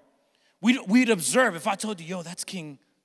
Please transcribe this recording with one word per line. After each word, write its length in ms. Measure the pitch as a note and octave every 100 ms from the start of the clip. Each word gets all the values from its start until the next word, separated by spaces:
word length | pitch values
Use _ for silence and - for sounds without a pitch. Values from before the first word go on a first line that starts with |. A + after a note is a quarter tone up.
| _ _ _ _ _ _
We'd, 180 | G3+ B3+ F3+
we'd 200 | A#3+ A#3+
observe. 460 | G#3 C#3 G#3 B3
If 140 | E3 G3+
I 80 | G3
told 240 | G#3+ G3
you, 60 | D#3+
"Yo, 160 | F#3
that's 200 | E3 F3+
King, 380 | - F#3 D#3 C3+ _ _